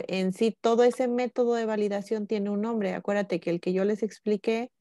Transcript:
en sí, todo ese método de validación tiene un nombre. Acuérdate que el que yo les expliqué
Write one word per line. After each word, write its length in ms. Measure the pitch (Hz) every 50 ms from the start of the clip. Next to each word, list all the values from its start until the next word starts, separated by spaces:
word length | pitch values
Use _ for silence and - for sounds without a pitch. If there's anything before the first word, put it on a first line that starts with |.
| -
en 260 | - 185 190 190 190
sí, 240 | 185 - 226 226 - _
todo 240 | - 233 233 226 240
ese 240 | 247 240 - 254 247
método 460 | 240 240 247 240 - - 240 233 240
de 120 | 233 226
validación 600 | 220 220 208 208 202 202 202 196 - 226 214 208
tiene 240 | 202 226 208 202 202
un 100 | 208 202
nombre. 340 | 208 226 233 220 202 185 180
Acuérdate 460 | 180 - - 202 208 202 196 190 170
que 100 | - 180
el 100 | 170 175
que 120 | - 180
yo 120 | 185 185 196
les 180 | 208 214 208
expliqué 680 | 226 202 - - _ 214 214 196 - 226 226 226 247 247 _ _